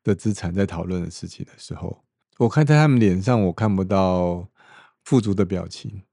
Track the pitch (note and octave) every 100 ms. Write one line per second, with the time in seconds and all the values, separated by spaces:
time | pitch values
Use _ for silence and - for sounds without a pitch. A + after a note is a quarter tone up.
0 | A2+ F#2+ G#2+ G2 F2 F#2 G2 E2+ F2+ F2+
1 | E2 - - - - - - E2+ - -
2 | _ _ _ - A#2 D3+ D3 D3+ D3+ B2
3 | G#2 F#2 G2+ A#2+ F#2+ E2 A2 F#2+ F#2+ G2
4 | F#2 F2+ F2 F2 F#2 _ _ - _ _
5 | - C3 G#2 G2 F2+ F2+ F2 - - G2
6 | -